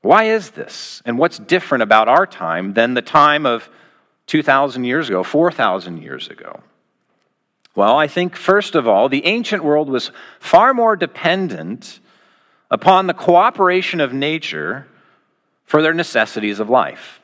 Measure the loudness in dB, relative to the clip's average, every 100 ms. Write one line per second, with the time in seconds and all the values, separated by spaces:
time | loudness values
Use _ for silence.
0 | 4 2 2 -2 -4 -16 -16 -14 -16 -12
1 | -6 0 -2 -2 -2 -2 0 -2 4 4
2 | 6 2 2 -4 -6 -6 -4 -2 0 -2
3 | 0 2 4 2 0 -4 -6 _ _ _
4 | _ _ -4 -2 2 2 2 -2 -4 -2
5 | -2 -4 -2 0 0 0 -2 -2 -6 -14
6 | -14 -14 -14 -18 -20 -20 _ _ _ _
7 | _ _ _ _ _ _ _ 0 2 2
8 | 0 -2 -6 -4 0 0 2 -2 2 2
9 | 2 0 -2 -2 -4 -4 0 0 0 -4
10 | -6 -16 -20 _ 2 4 6 4 0 0
11 | -4 -4 -2 -2 -4 -8 -12 -12 -14 -20
12 | _ _ _ _ _ _ _ 0 4 4
13 | 2 -2 2 4 4 2 2 2 -2 -4
14 | -4 -2 -4 -4 -8 -8 -8 -8 -14 _
15 | _ _ _ _ _ _ _ 2 2 0
16 | -2 -2 -2 -2 -6 -4 0 2 0 -6
17 | -20 -20